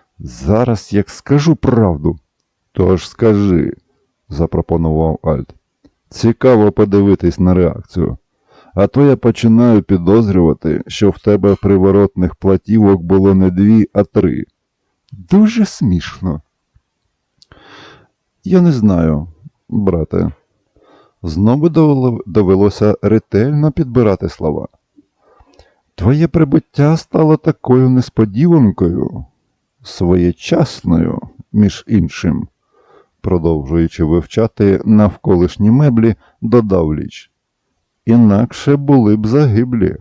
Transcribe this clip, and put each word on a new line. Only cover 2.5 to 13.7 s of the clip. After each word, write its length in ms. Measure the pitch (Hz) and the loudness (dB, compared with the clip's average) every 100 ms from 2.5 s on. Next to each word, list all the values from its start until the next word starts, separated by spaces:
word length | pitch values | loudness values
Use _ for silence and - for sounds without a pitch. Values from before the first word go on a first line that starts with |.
| _ _ | _ _
«Тож 360 | - 90 92 - | -2 0 0 -4
скажи», 640 | - 113 104 101 87 69 - _ _ _ _ - | -2 0 2 2 0 -2 -8 _ _ _ _ -14
запропонував 880 | 71 82 82 - 85 80 78 80 - | -6 -4 -4 -4 -2 -2 -2 -2 -4
Альт. 320 | 82 69 64 - _ _ _ _ _ | -4 -6 -8 -18 _ _ _ _ _
«Цікаво 640 | - 113 117 131 117 104 | -4 -2 0 2 4 2
подивитись 640 | - 104 101 101 95 87 - | 0 0 2 2 2 0 0
на 160 | 90 | 0
реакцію. 640 | 90 85 - - 90 82 - _ _ _ _ _ | 2 0 -4 -12 -6 -6 -8 _ _ _ _ _
А 120 | - 101 | -2 -2
то 200 | 135 143 | 2 2
я 100 | 123 | 2
починаю 640 | 120 - 117 113 120 107 | 0 0 2 4 4 2
підозрювати, 1000 | - 95 85 110 107 95 82 69 80 78 - | 0 -2 2 2 2 2 0 0 -4 -6 -8
що 240 | - 101 | -2 -2
в 80 | - | 0
тебе 360 | - 104 98 | -2 0 0
приворотних 800 | 95 101 98 95 98 101 - 90 | 0 0 2 2 2 0 0 -4
платівок 680 | - 95 95 - 110 101 98 | -2 -2 -2 0 2 2 2
було 320 | 85 95 98 | 2 2 4
не 160 | 95 95 | 2 2
дві, 380 | 90 104 | 2 2